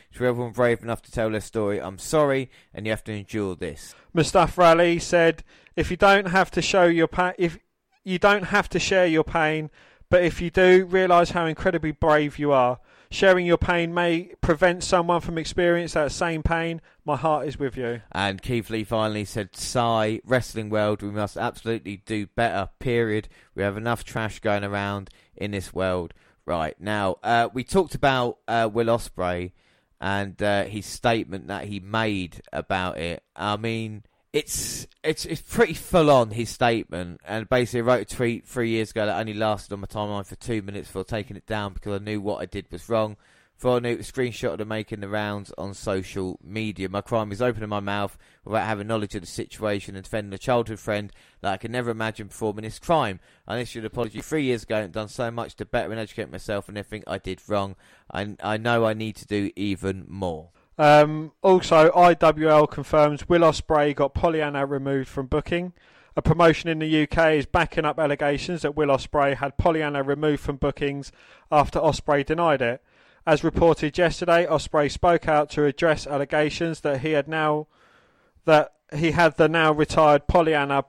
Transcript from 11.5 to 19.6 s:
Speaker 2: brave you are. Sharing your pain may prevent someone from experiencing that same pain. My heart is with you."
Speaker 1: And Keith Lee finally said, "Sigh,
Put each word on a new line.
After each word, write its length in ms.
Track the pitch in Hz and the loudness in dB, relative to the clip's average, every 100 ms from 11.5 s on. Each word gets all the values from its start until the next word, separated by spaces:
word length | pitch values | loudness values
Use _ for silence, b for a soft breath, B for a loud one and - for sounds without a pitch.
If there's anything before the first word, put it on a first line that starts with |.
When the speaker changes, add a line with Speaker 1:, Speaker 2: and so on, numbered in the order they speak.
| 156 190 170 156 | -2 -2 0 -4
Speaker 2:
brave 480 | 151 160 151 147 - | -2 2 4 2 -2
you 140 | 147 | 2
are. 260 | 135 123 123 b b b | 4 4 0 b b b
Sharing 340 | - 196 185 | 2 4 6
your 140 | 175 170 | 4 2
pain 340 | - 175 170 | 2 0 0
may 400 | 170 175 165 180 - | 0 0 0 -4 -6
prevent 440 | - 151 180 175 | -2 2 2 2
someone 360 | - 180 170 170 | 0 0 2 0
from 160 | - 165 | 0 -6
experiencing 640 | 151 - 175 170 165 165 | -6 0 2 2 0 -2
that 120 | 143 | -2
same 320 | - 175 165 | -2 -4 -2
pain. 360 | 147 165 165 165 b b | -2 -2 -2 -8 b b
My 120 | - 143 | -6 -2
heart 320 | 160 151 151 | 0 0 -2
is 100 | 131 | -6
with 180 | 139 131 | -6 -6
you." 260 | 120 120 - | -6 -8 -8
Speaker 1:
And 280 | - 101 98 | -4 -4 -4
Keith 300 | - 123 104 | -4 -4 -4
Lee 140 | 113 | -6
finally 400 | 104 113 107 107 | -4 -2 -2 -4
said, 320 | 101 117 98 | -6 -8 -8
"Sigh, 640 | - | -10